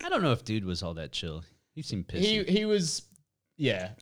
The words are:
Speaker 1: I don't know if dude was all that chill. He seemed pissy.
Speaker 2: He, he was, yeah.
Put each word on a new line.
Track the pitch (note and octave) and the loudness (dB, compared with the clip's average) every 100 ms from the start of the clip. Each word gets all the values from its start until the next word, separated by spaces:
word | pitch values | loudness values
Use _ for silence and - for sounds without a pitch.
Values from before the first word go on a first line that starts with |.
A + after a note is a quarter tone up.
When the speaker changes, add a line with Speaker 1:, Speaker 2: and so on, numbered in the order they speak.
Speaker 1:
I | F4+ | 0
don't | D4+ | 2
know | D#3+ | 4
if | C3 | 2
dude | A#2 A2 | 0 -2
was | F#2 E2+ | -2 -4
all | E2+ | -4
that | E2 D2+ | -6 -8
chill. | - E2+ D#2 E2+ _ _ D#3 | -8 -6 -8 -12 _ _ -14
He | |
seemed | - G2 - | -8 -6 -4
pissy. | - G#3 A3 F3+ | 0 2 2 2
Speaker 2:
He, | G3+ | 2
he | |
was, | G#3+ G#3 D#3+ - - _ _ _ _ - | 4 2 2 -4 -8 _ _ _ _ -2
yeah. | C3 F#2+ F#2+ - | 0 2 -2 -4